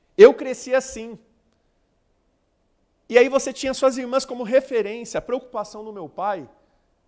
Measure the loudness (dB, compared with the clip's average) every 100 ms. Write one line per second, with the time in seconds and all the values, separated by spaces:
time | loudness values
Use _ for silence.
0 | _ 8 8 8 -6 -10 -4 -4 -4 -12
1 | -14 -16 _ _ _ _ _ _ _ _
2 | _ _ _ _ _ _ _ _ _ _
3 | 2 4 4 2 -2 -6 -6 0 -2 -2
4 | -4 -4 -4 -10 0 0 0 -4 -4 -8
5 | -8 -8 -6 -8 -8 -10 -10 -12 -16 -14
6 | -14 -8 -6 -6 -10 _ _ _ _ _